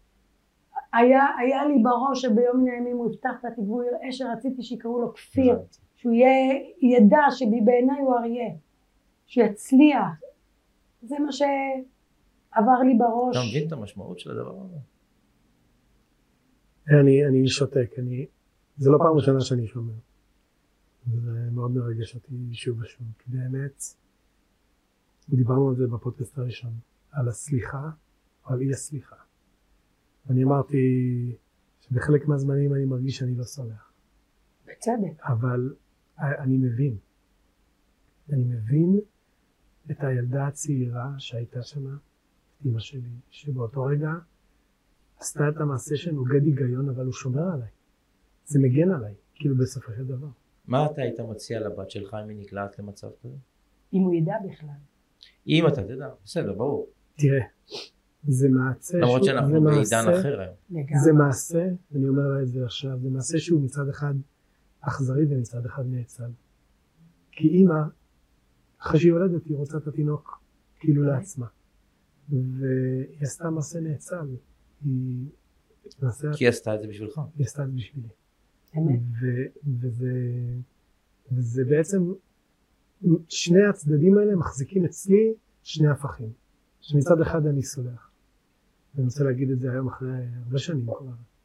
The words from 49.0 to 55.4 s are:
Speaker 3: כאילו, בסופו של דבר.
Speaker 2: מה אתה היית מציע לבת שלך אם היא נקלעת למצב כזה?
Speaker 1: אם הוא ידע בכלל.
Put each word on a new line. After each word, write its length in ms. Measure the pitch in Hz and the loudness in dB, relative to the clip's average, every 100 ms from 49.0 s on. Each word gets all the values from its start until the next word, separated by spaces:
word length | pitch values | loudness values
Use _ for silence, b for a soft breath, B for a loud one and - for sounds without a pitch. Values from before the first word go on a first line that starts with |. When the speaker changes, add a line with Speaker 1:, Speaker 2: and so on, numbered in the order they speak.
| 104 104 _ | -4 -14 _
Speaker 3:
כאילו, 220 | - 147 131 | -6 -2 0
בסופו 360 | 127 123 - 107 | 0 -4 -12 -10
של 100 | 131 | -8
דבר. 220 | 131 147 123 _ _ - | -10 -12 -16 _ _ -4
Speaker 2:
מה 200 | 127 147 | -2 0
אתה 160 | 147 | -2
היית 180 | 123 113 | -6 -6
מציע 400 | 113 107 - 113 | -10 -12 -10 -8
לבת 300 | 107 98 95 | -6 -8 -12
שלך 260 | 107 95 107 | -12 -12 -12
אם 40 | 107 | -12
היא 80 | 107 | -14
נקלעת 400 | 101 98 101 - | -14 -10 -10 -12
למצב 300 | 104 98 107 - | -16 -14 -18 -18
כזה? 140 | 123 139 - _ _ _ - | -18 -18 -20 _ _ _ -4
Speaker 1:
אם 100 | 190 | 0
הוא 120 | 185 | 2
ידע 200 | 170 160 214 190 | 2 0 -2 -8
בכלל. 200 | - 151 143 - _ _ _ b b | -14 -18 -18 -20 _ _ _ b b